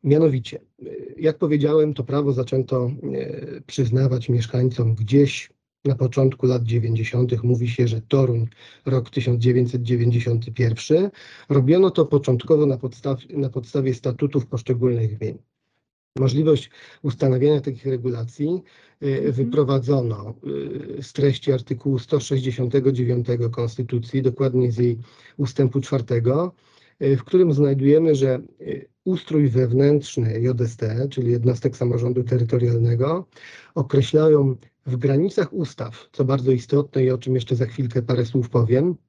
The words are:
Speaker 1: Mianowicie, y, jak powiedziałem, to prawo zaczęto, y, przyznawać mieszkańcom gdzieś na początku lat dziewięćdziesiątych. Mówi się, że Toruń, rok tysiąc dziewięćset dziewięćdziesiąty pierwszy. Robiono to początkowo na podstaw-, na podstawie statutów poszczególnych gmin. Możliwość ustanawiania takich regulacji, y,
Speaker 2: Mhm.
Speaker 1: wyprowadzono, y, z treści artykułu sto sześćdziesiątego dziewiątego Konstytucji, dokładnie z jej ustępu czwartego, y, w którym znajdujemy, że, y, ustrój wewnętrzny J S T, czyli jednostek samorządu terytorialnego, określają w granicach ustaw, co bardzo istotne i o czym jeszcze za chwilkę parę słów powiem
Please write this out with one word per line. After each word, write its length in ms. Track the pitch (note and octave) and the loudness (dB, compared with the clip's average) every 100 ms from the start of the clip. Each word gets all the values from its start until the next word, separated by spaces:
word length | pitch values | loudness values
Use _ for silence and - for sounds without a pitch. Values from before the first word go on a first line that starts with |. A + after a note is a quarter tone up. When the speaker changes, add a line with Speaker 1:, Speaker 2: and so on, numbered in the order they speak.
Speaker 1:
Mianowicie, 560 | C#3 D3+ D#3+ C3 A2 - _ _ | 4 4 4 2 -6 -16 _ _
y, 320 | - - - - | -16 -14 -16 -2
jak 200 | D#3+ D#3 | -2 0
powiedziałem, 560 | D#3+ D3 D3 D#3 D3+ | 0 2 4 4 2
to 100 | C#3+ | -2
prawo 280 | A#2+ C#3 C#3+ | -4 -2 0
zaczęto, 580 | B2+ B2+ C3 B2 B2+ B2 C#3+ | -2 -2 -2 -2 -2 -2 -4
y, 580 | C#3+ C3+ - - - - - | -8 -6 -8 -10 -12 -14 -10
przyznawać 640 | - A#2 B2 C3+ B2+ A#2 | -4 0 2 2 0 0
mieszkańcom 680 | A#2+ A2+ B2 B2+ B2+ A2+ | -2 0 0 0 0 0
gdzieś 580 | G#2+ A2 C3+ C#3 - - _ _ _ | 0 2 4 4 0 -14 _ _ _
na 100 | C#3 | -2
początku 520 | C3 B2+ C#3 C3 - B2+ | 0 0 2 0 2 0
lat 160 | B2 | 0
dziewięćdziesiątych. 840 | A2+ A#2 A2+ A2+ A2 B2 B2 A#2+ | 0 0 0 -2 -2 -2 0 0
Mówi 240 | B2 A#2+ A#2+ | 0 0 -2
się, 200 | A#2 A#2+ | 0 0
że 120 | A2 | -2
Toruń, 460 | - C#3 C3 A#2 A2+ _ - - - | 0 0 2 0 -4 _ -20 -12 -4
rok 240 | C3 A#2+ | -4 -2
tysiąc 320 | - B2 A#2+ | -4 -2 0
dziewięćset 400 | B2 B2 A#2+ B2+ | 2 2 0 -2
dziewięćdziesiąty 720 | A#2+ A#2+ A#2+ A#2 B2 A2+ - | -2 0 2 0 0 -2 -4
pierwszy. 580 | - A#2 A2+ - D#3 G3 - - - - | -2 -2 -2 0 0 0 -6 -20 -20 -2
Robiono 420 | C#3 B2+ F3 F#3+ | 2 4 4 4
to 160 | - D3 | 2 2
początkowo 600 | D3 C#3 A#2+ - D#3 D3 | 2 0 -2 2 2 2
na 100 | A#2+ | 0
podstaw-, 600 | C3 - C#3+ C3 - D3 | -6 -8 -6 -6 -6 -6
na 120 | C3+ | -4
podstawie 460 | - A#2 C#3+ C3 | -6 -6 -2 -2
statutów 520 | A#2+ C3 A#2+ C#3+ C#3 A#2 | -2 -4 -2 -2 -2 -4
poszczególnych 720 | B2 - A#2+ B2 A#2 A2+ G#2+ | -8 -4 -2 0 0 -2 -4
gmin. 200 | G#2+ - _ _ _ _ _ _ _ - | -10 -10 _ _ _ _ _ _ _ -2
Możliwość 520 | C3 C3+ D#3 D3 - - - - | 0 2 2 2 0 -20 -20 -8
ustanawiania 580 | D3 A#2 C3+ B2+ C#3+ D3+ | -8 -2 0 2 2 2
takich 260 | C#3 A#2+ C3+ | -2 -8 -6
regulacji, 640 | B2+ B2 A2+ A#2 - D3 F3+ - _ _ _ | -4 -4 -6 -10 -6 -4 -4 -8 _ _ _
y, 40 | C#3+ | -4
Speaker 2:
Mhm. 260 | C3+ D3 | -2 -2
Speaker 1:
wyprowadzono, 1000 | B2+ A#2+ D#3 C3+ C3+ B2 C#3 A#2+ G#2 G#2 - - C#2+ C#2 - - - | -2 -2 0 2 0 0 0 0 -6 -10 -14 -8 -8 -8 -10 -10 -14
y, 40 | |
z 100 | C#3 | -10
treści 400 | - C#3 - - | 0 0 0 0
artykułu 460 | C3 - A#2+ C#3+ C3 | -2 -2 -6 -2 -4
sto 220 | - D3 | -2 -4
sześćdziesiątego 720 | - C3+ B2+ A#2 B2 C#3 C3 | 0 -2 -2 -4 -2 2 2
dziewiątego 580 | B2 A#2+ B2 A#2+ A#2+ A#2 | 0 0 0 -2 -2 -2
Konstytucji, 720 | A#2 A#2 A2+ A#2+ B2 A#2 C3+ | -2 -4 -4 -4 -4 -2 0
dokładnie 500 | B2+ A#2+ C3+ B2+ B2 | 0 0 0 2 0
z 60 | A2+ | 2
jej 200 | B2 A#2 - _ - - | 0 0 -10 _ -20 -6
ustępu 440 | C3 - C3 C3+ | -4 0 0 0
czwartego, 760 | C3 C3+ A2 A#2+ A#2 C#3+ F3+ _ _ _ _ _ | -2 -4 -2 0 2 0 -2 _ _ _ _ _
y, 140 | C#3 C3+ | 0 0
w 80 | |
którym 280 | - F#3 F3 | 2 4 4
znajdujemy, 640 | C#3+ C#3+ C3+ C#3 D3+ D#3+ | 4 2 4 4 6 4
że, 280 | C#3 C3+ B2+ - _ | 2 2 0 -6 _
y, 280 | E3 - - _ | -10 -10 -12 _
ustrój 440 | - F#3 - D#3 C#3 | -4 -4 0 2 2
wewnętrzny 920 | A#2 B2+ B2+ C#3+ D3 C#3+ - A2+ A2 | 2 2 4 4 2 0 -2 -2 0
J 200 | A#2+ A#2+ | -2 0
S 160 | A#2+ - | -4 -2
T, 320 | A2 A2+ C#3 | -4 -2 -4
czyli 200 | C3+ A#2+ | -2 0
jednostek 460 | A#2+ A#2+ A#2+ - - | 2 2 0 -4 -2
samorządu 480 | A#2+ A#2 A#2+ B2 | -2 0 -2 -2
terytorialnego, 1040 | B2 B2+ A#2 C3 A#2+ A#2 A#2 A#2 C3+ F3 - - - - - | 0 0 2 0 2 2 2 2 0 -2 -6 -20 -20 -20 -10
określają 840 | - C3+ C#3 C3 D#3 D#3 D3+ C3+ B2 _ _ - | -6 0 0 4 4 6 6 4 -2 _ _ -6
w 100 | B2+ | -2
granicach 560 | C3+ C#3 F#3 G3+ F3+ | 2 2 2 0 -2
ustaw, 560 | G3+ D3+ - A#2 - - | -4 -6 -8 -12 -14 -16
co 120 | - | -4
bardzo 280 | C3 C3+ B2+ | 0 2 2
istotne 520 | B2+ - C#3+ C#3+ C3+ | 0 0 -2 0 0
i 60 | C3 | 0
o 80 | B2+ | 0
czym 160 | C3 | -2
jeszcze 220 | B2+ A#2 A#2+ | -2 -2 -2
za 100 | A#2 | -2
chwilkę 360 | - B2+ B2+ | -4 -4 -4
parę 240 | A#2 B2 A#2 | -2 -2 0
słów 240 | C3+ A#2 | -2 0
powiem 440 | B2 A2+ B2 E3+ F3 | 0 2 2 0 -4